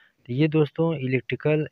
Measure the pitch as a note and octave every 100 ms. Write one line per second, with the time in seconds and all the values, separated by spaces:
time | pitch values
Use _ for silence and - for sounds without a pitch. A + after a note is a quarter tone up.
0 | _ _ - B2 D#3 D#3 D3 - E3 D3+
1 | C3 C3 - B2+ D3 D#3 -